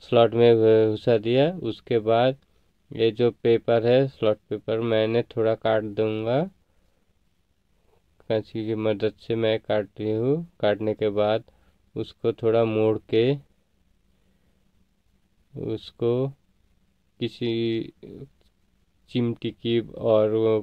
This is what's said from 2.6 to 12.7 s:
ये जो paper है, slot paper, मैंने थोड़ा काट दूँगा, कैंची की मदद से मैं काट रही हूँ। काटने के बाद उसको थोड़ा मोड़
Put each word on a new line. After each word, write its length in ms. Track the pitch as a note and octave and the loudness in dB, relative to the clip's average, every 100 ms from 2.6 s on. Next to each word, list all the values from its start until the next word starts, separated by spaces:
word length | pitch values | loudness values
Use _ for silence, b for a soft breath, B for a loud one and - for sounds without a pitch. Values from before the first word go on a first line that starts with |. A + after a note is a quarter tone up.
| _ _ - | _ _ -14
ये 200 | - A2+ | -2 -2
जो 200 | G#2+ A#2+ - | 0 -2 0
paper 440 | A#2 A2+ - A#2 A#2 | 0 0 2 0 2
है, 200 | B2+ C3+ | 2 0
slot 300 | - A2 G#2+ - | -2 -2 -2 -6
paper, 300 | G#2+ - A2+ | -10 -6 -4
मैंने 420 | A#2 A2 A2 A#2 A#2 A#2 | -2 0 0 -2 -4 -2
थोड़ा 180 | A2 | -2
काट 300 | A2 A2 A2 | -2 -2 -2
दूँगा, 580 | G#2+ G2+ A2 A2 A2 C3+ G3 - _ _ _ _ _ _ _ _ _ _ _ _ _ _ _ _ - | -2 -4 -4 -4 -2 -2 -4 -10 _ _ _ _ _ _ _ _ _ _ _ _ _ _ _ _ -6
कैंची 380 | A2 - A2+ A2 | -4 -4 -8 -6
की 80 | |
मदद 400 | A2 G#2+ G#2 G#2+ - - | -2 -2 -2 -4 -6 -6
से 80 | A2+ | -2
मैं 220 | A2 A2 | 0 -2
काट 280 | - G#2+ G2+ - | -2 -4 -4 -8
रही 120 | G#2+ | -6
हूँ। 340 | A2 B2 D#3 E3+ _ | -2 -2 -2 -6 _
काटने 340 | G#2 G#2 G#2+ | -2 0 -2
के 140 | G#2+ G#2+ | -2 -2
बाद 340 | G2+ G#2 A2+ - _ _ _ _ | 0 0 -2 -6 _ _ _ _
उसको 380 | - A2+ - A#2 | -12 -12 -6 -6
थोड़ा 320 | - A2+ A2+ | -2 0 2
मोड़ 340 | A2+ | 2